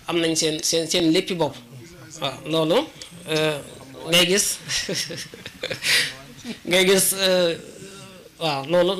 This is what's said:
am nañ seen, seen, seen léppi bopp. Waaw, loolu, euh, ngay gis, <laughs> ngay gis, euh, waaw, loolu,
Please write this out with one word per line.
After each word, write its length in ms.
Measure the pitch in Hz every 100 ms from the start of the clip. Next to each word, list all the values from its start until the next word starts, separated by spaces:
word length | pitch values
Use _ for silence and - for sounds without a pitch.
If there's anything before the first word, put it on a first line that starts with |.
| -
am 100 | 170
nañ 160 | 165 160
seen, 260 | 160 156
seen, 240 | - 165 160
seen 240 | 180 160
léppi 220 | 175 185 175
bopp. 200 | 147 - - - - - - -
Waaw, 120 | 139 127 151
loolu, 300 | 160 156 214 311 - - 175 170
euh, 300 | 156 156 147 139 - - - 165
ngay 160 | 170 175
gis, 300 | 202 - - 139 - -
<laughs> 720 | 175 - 170 - - - - - - - - - - - - 240 - -
ngay 180 | 180 185
gis, 260 | 190 190
euh, 420 | 196 190 185 175 160 - - - - - - - -
waaw, 260 | 165 139 135
loolu, 240 | 175 175 190